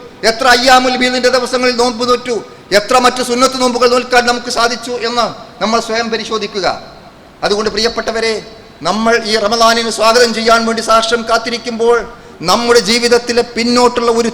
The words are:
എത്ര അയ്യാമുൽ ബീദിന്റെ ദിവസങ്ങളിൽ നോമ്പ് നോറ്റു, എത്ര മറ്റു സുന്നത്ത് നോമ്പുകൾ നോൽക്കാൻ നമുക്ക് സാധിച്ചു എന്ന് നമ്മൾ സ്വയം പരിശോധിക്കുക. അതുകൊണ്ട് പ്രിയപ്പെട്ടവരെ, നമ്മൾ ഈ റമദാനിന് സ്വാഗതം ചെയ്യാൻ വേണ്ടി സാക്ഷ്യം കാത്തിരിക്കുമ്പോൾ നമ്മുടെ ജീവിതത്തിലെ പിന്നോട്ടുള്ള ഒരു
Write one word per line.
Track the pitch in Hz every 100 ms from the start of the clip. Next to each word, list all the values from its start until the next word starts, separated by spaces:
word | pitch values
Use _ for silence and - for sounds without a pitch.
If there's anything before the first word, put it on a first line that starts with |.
| - - 208
എത്ര | 220 262
അയ്യാമുൽ | 240 254 254 254 254
ബീദിന്റെ | 247 254 247
ദിവസങ്ങളിൽ | 254 247 254 254 233
നോമ്പ് | 247 226 247
നോറ്റു, | 247 247 214 - - - 196
എത്ര | - 254
മറ്റു | 247 247
സുന്നത്ത് | 240 240 262 262
നോമ്പുകൾ | 254 240 240
നോൽക്കാൻ | 247 240 247 233
നമുക്ക് | 240 240 -
സാധിച്ചു | 233 240 254
എന്ന് | 247 226 240 208 - - -
നമ്മൾ | 202 226
സ്വയം | - 220 233
പരിശോധിക്കുക. | 226 220 220 202 208 165 110 - - - - - -
അതുകൊണ്ട് | 175 202 214
പ്രിയപ്പെട്ടവരെ, | 208 226 226 220 220 226 214 - - - -
നമ്മൾ | 160 208 226 233
ഈ | 220 220
റമദാനിന് | 208 233 226 233 233
സ്വാഗതം | 220 220 233 240
ചെയ്യാൻ | 226 226 226 226
വേണ്ടി | 226
സാക്ഷ്യം | 214 220 220 233 226
കാത്തിരിക്കുമ്പോൾ | 233 247 233 247 226 233 233 202 - - -
നമ്മുടെ | 160 214 240 233
ജീവിതത്തിലെ | 190 240 240 240 240 233
പിന്നോട്ടുള്ള | 233 - 233 240 247 240 233
ഒരു | 233 233